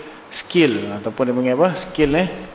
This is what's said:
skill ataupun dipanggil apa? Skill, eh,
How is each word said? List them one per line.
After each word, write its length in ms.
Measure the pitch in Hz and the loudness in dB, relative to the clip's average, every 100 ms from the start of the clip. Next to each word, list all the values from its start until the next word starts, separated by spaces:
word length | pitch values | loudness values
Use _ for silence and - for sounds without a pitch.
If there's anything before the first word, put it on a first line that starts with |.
| - - - | -14 -18 -16
skill 640 | - - 180 147 104 101 104 | -16 -2 4 4 2 -4 -6
ataupun 200 | 110 110 127 | -6 -2 0
dipanggil 220 | 123 127 127 | 0 0 2
apa? 100 | 180 151 - | 2 0 -6
Skill, 200 | - 147 156 | 0 2 2
eh, 120 | 185 - - | 0 -4 -10